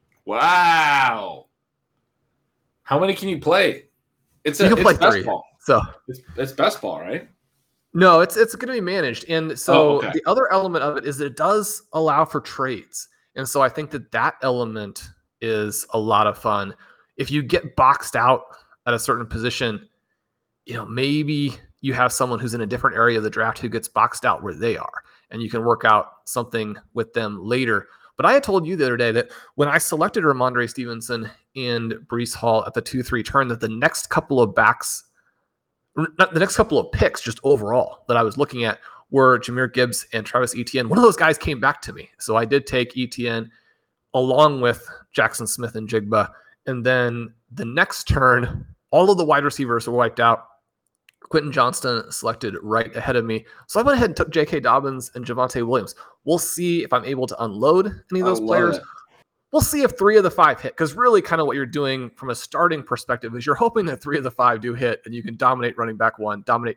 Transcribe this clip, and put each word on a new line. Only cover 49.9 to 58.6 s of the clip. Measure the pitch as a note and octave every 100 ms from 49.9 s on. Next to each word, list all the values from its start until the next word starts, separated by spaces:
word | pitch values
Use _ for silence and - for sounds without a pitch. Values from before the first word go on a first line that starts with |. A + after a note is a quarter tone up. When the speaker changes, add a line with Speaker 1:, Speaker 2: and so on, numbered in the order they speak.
Speaker 2:
wiped | A#2+ A#2 A#2
out. | A#2 A2+ - _ _ _ _ _ _ _ -
Quentin | D#3+ D3
Johnston | C3 B2 - C3 A#2 -
selected | - A2+ A2 A2+ F#2+
right | G#2 A2+ A2+ A#2
ahead | A#2+ B2
of |
me. | A2+ A2 - - -
So | G#3
I |
went | C4 C4
ahead | A3+
and | D3
took | D#3+
J | E3 D3+
K | D#3
Dobbins | A#2+ C3 C#3 C3 B2
and | B2
Javonte | A#2+ B2 B2+ C3 A#2
Williams. | B2+ F#2+ - - _
We'll | C3+ E3+
see | - - F3 E3+
if | -
I'm | B2
able | A#2 C3+ B2+
to | -
unload | A2+ G2+ C3+ F#3 G3+ - -
any | F#3
of | F#3
Speaker 1:
I |
Speaker 2:
those | F#3
Speaker 1:
love | A2
Speaker 2:
players. | F3